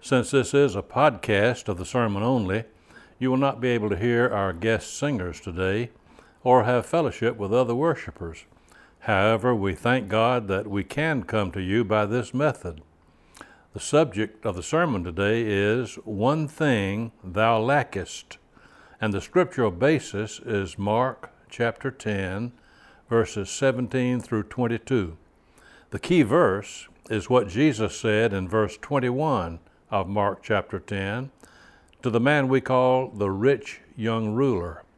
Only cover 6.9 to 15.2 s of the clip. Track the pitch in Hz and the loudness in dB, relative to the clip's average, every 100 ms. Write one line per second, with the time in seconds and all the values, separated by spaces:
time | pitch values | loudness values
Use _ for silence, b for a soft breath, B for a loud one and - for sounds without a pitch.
6.9 | 165 147 - 113 113 101 113 123 120 160 | 0 0 0 -2 -2 0 2 2 0 0
7.9 | 156 - - 107 98 - _ b b b | -2 -6 -12 -12 -14 -20 _ b b b
8.9 | b - 101 104 113 123 117 98 87 120 | b 0 2 4 4 2 0 0 -2 0
9.9 | 131 101 107 117 123 104 95 104 101 92 | 0 0 0 2 0 0 -4 -2 -4 -4
10.9 | - 156 147 98 110 98 90 92 104 107 | -2 -2 -2 -2 -2 -2 -4 -2 0 2
11.9 | 107 104 117 120 123 147 - 90 78 - | 0 2 -2 -4 -2 0 -2 -10 -12 -18
12.9 | _ _ B B B B B B 110 - | _ _ B B B B B B -12 0
13.9 | 147 156 101 107 - 113 90 87 156 170 | 2 2 0 -4 -4 -6 -6 -2 0 2
14.9 | 110 87 85 | 0 -4 -2